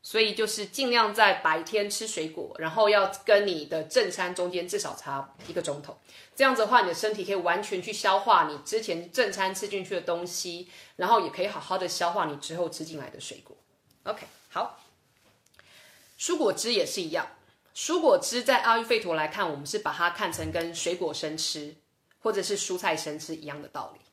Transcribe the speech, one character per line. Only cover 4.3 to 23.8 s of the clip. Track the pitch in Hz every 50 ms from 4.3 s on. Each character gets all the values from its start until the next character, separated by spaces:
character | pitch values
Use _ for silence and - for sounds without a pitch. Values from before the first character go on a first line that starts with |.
| 180
中 | 175 180 180
间 | 180 180 180
至 | 180 208 202
少 | - 143 -
差 | - - 143 139 139 139 - - - -
一 | -
个 | - -
钟 | - 151 143 147
头， | - - - _ _ - - - - - _
这 | -
样 | 269 269 254
子 | 226
的 | 214 202
话， | 254 240
你 | 196 180
的 | 165
身 | - 214 214
体 | 214 196
可 | 185 185
以 | 196
完 | 190 170 170 175 190
全 | 202 - 202 185
去 | - 220
消 | 208 - - 196 190 202
化 | - 233 208 175 165
你 | 151 147 143 -
之 | - 214 226
前 | 220 - 170 170 175 -
正 | - 254 240 196
餐 | 190 196 190 190 196
吃 | - 208 196
进 | 196 196 185
去 | - 196
的 | 175
东 | 170 - 170 170 175
西， | 175 170 - - 180 170 175 180 - - - - - _
然 | - 180 190
后 | 233 220
也 | 180 147
可 | 143 185
以 | 180
好 | 208 - 151
好 | - - 190
的 | 190 185
消 | 170 - - - -
化 | 226 208 170
你 | 156 147
之 | 143 - - 160
后 | 170 175 160
吃 | 160 -
进 | 160 160 160 147
来 | 127 123
的 | - -
水 | - - - - _
果。 | - - _ _ _ _ _ _ _ _ _ _
OK， | - 220 - - - - - _ _
好， | - 170 220 - - - - _ _ _ _ _ _ _ _ _ _ _ _ _ _ - _ _ - - - - - _ _ _ _ -
蔬 | - - 370 311
果 | 294 202
汁 | - - - 226
也 | 240 196 160
是 | - - 202
一 | 175 156
样， | 160 165 - - - _ _ _ _ _ _ _ _
蔬 | - - - 330 359
果 | 320 285 196 180
汁 | - - 226 247
在 | 240 - 254 -
阿 | - 233 226 233
育 |
吠 | 226 226 240 214
陀 | - 175 165
来 | 156 156 208
看， | - 208 196 165
我 | 147
们 | 139 147
是 | 143 - 208
把 | - 156
它 | 147 - 170 175
看 | - - 214 175
成 | 160 - 160 156
跟 | 160 170 165 170 170
水 | 165 - 175 180
果 | 175 185 156
生 | 151 - - 151 156
吃 | 156 - - - 156 147 147 156 _ _ _ _ _ _ _ _ _
或 | _ 226
者 | 208 196
是 | 180 - 202
蔬 | 196 - - 180 180
菜 | 208 185 160
生 | 147 - 156 147 151
吃 | - - 160
一 | 156 151
样 | 147 143 147
的 | 143 -
道 | _ 151